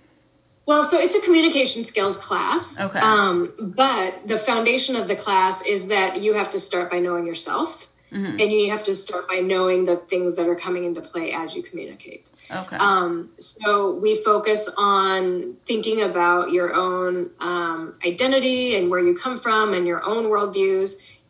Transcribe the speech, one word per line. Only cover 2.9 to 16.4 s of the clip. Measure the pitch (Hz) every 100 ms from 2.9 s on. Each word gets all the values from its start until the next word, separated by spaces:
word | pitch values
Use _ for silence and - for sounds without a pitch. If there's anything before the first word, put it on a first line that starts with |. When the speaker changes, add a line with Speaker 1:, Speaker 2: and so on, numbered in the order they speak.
| 208
Speaker 1:
Um, | 220 214 196 175 170 - 208 202
but | 269 226 185 - 208
the | 220
foundation | - 233 226 254 254 247
of | 185
the | 196
class | 214 190 185 185 -
is | 196 185
that | 202 190 185
you | 208
have | 208 190
to | 196
start | - 180 180
by | 180
knowing | 175 175 170
yourself. | 165 - - 330 - - _ _
Speaker 2:
Mm-hmm. | 190 196 -
Speaker 1:
And | 208
you | 214 202
have | 208
to | 202
start | 196 - 180 175
by | 185
knowing | 185 190 185 180 180
the | 175
things | - 180 180 175
that | 170
are | 175
coming | 190 180
into | 175 165
play | - 175 160
as | 143 165 -
you |
communicate. | - - - - - - - - - 185
Speaker 2:
Okay. | 185 185
Speaker 1:
Um, | 202 190 175 170 180 -
so | - - 214 202 190 175
we | 214 214
focus | 220 208 214 214 - -
on | 202 196 190 190 185 180 175 - -
thinking | 220 220 220
about | 196 175 175 180